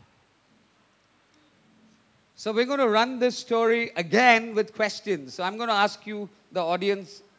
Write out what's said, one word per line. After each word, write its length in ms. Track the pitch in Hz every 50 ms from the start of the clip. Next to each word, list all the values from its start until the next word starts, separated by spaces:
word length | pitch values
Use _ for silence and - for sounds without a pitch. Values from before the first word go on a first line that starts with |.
| _ _ _ _ _ _ _ _ _ _ _ _ _ _ _ _ _ _ _ _ _ _ _ _ _ _ _ _ _ _ _ _ _ _ _ _ _ _ _ _ _ _ _ _ _ _ _ -
So 140 | - 214 214
we're 160 | 226 254 254
gonna 220 | 285 277 262 220
run 280 | 208 220 233 254 262 233
this 260 | 247 247 240 - -
story 400 | - 233 226 233 226 233 233 233 214 -
again 560 | 170 175 156 175 226 254 247 233 226 226 233 214
with 200 | 214 208 214 -
questions. 600 | - 214 202 - - - 208 185 147 135 127 -
So 80 | - 180
I'm 140 | 185 208
gonna 300 | 220 240 233 214 202 208
ask 200 | 196 - - -
you, 200 | 214 214 208 208 - _ _ _ _ -
the 100 | 185 170
audience, 440 | 165 175 180 196 196 202 196 185 - - - - _ _